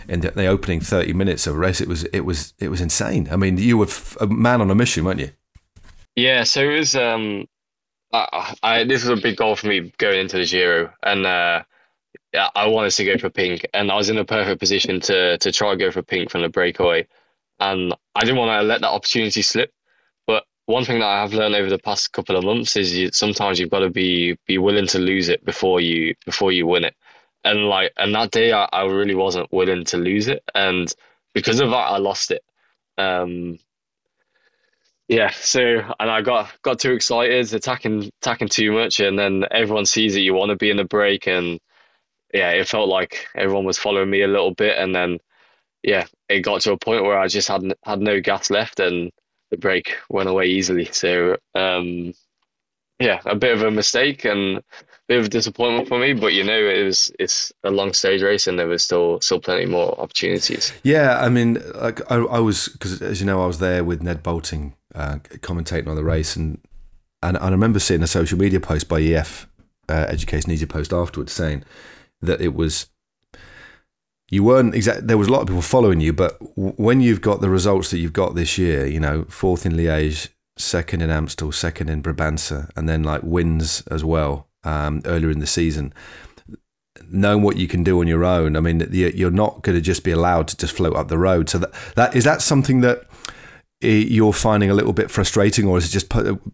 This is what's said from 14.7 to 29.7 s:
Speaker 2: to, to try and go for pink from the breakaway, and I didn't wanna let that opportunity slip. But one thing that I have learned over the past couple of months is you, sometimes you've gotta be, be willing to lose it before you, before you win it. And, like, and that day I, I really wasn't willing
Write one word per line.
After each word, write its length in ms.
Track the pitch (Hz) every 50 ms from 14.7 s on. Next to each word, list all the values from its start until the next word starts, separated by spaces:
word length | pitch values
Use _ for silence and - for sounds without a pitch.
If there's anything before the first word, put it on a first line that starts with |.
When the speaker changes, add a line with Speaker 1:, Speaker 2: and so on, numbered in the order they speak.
| 101 95 - - 92 90
Speaker 2:
to, 360 | - - 98 92 90 90 87 80
to 120 | - 98
try 200 | - - 107 101
and 80 | 98 87
go 100 | 98 92
for 140 | 85 92 82
pink 260 | - - 90 85 -
from 120 | - 87
the 80 | 85 82
breakaway, 580 | - 95 90 90 - - 92 87 85 82 78 _ _ _ _ _ _ _ _ _ _ -
and 340 | 101 98 95 92 92 87 - - _ _ -
I 60 | 107
didn't 160 | 117 113 131 127
wanna 240 | 117 113 110 104
let 200 | 104 107 117 110
that 80 | 110 -
opportunity 520 | - 104 - - - 120 110 104 - 107
slip. 320 | 101 - - 113 127 - _ _ _ _ _ _ _ _ _ _ - -
But 160 | 110 104 - _ _ _ _ -
one 180 | 113 127 123
thing 140 | 131 120 117
that 80 | 110 104
I 140 | 101 101
have 120 | 107 101 104
learned 220 | 110 107 107 104
over 140 | 104 98 95
the 100 | 98 92
past 320 | - 107 101 - - -
couple 240 | - - 92 - 95
of 80 | 92 90
months 320 | 101 110 120 113 - -
is 200 | 110 95 90 87
you, 140 | 90 92 90 -
sometimes 460 | - 107 107 101 - 104 98 92 87
you've 120 | 90 80
gotta 180 | - 98 95 92
be, 480 | 87 95 92 90 90 87 85 87 85 - _
be 140 | - 92 95
willing 260 | 92 101 101 101 98 90
to 120 | - 92
lose 280 | 90 92 95 95 90 85
it 160 | 87 - -
before 380 | 85 87 - - 92 92 90
you, 320 | 87 85 82 82 80 82 85 _ -
before 280 | 90 - - 101 95
you 160 | 92 90 82 82
win 160 | 87 87 85
it. 120 | - - _ _ - - - _ _ _ _ -
And, 240 | 104 107 104 104 104
like, 260 | 98 95 95 - - -
and 160 | 98 101 104
that 160 | 110 117 110
day 220 | - 113 113 117
I, 180 | 113 104 98 -
I 140 | - 92 98
really 300 | 95 98 98 101 101 98
wasn't 360 | 92 95 95 87 90 85 -
willing 320 | - 92 92 92